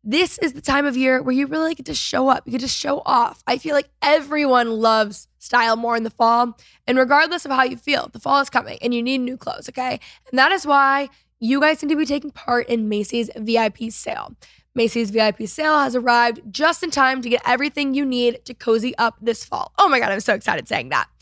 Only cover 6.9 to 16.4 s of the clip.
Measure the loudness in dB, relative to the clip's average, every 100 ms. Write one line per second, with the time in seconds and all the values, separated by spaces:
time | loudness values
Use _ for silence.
6.9 | 2 4 4 4 -2 -2 0 0 -2 -4
7.9 | -4 -4 -10 0 0 2 -2 -2 -6 -2
8.9 | -2 0 -2 -4 -6 -10 -10 -10 -6 -6
9.9 | -6 -10 -20 -4 2 4 2 2 4 4
10.9 | 2 -2 _ _ _ -2 2 2 2 -2
11.9 | -2 0 -2 -6 -12 -2 -2 0 -2 0
12.9 | -2 -2 -4 -4 -6 0 0 0 -4 -8
13.9 | -6 -6 -8 -12 -18 -20 _ _ -2 0
14.9 | 0 -2 0 0 0 -8 -4 2 2 2
15.9 | 0 2 2 2 -2